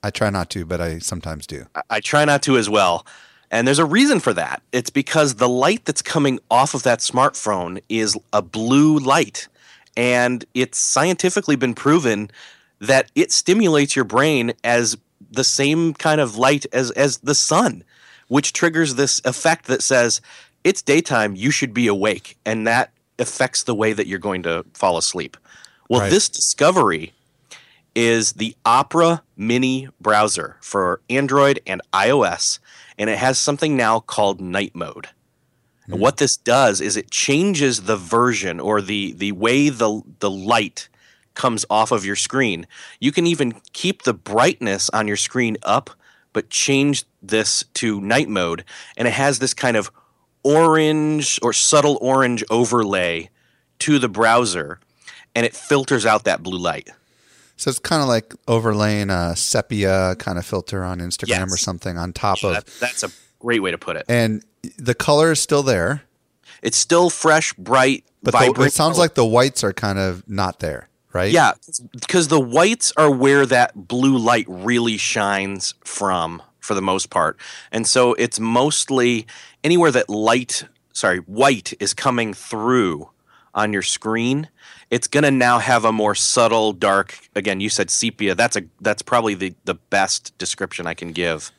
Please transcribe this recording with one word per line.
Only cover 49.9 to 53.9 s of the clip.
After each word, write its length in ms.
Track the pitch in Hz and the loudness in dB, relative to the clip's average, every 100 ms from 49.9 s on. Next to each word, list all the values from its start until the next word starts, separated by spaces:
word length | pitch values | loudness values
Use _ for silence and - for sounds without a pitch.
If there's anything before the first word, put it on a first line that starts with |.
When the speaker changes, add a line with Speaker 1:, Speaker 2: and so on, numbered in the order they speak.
| _ _ _ _ _ | _ _ _ _ _
Speaker 2:
orange 960 | 139 151 165 160 156 156 151 151 139 - | 2 4 6 4 2 0 0 -2 -2 -2
or 100 | 120 | -2
subtle 460 | 107 - 151 143 139 | 0 2 4 4 0
orange 440 | 127 131 127 120 104 | 0 2 2 -2 -2
overlay 800 | 113 117 120 107 98 90 82 85 _ _ _ _ _ | 0 2 0 0 -2 -2 -4 -10 _ _ _ _ _
to 180 | - | 0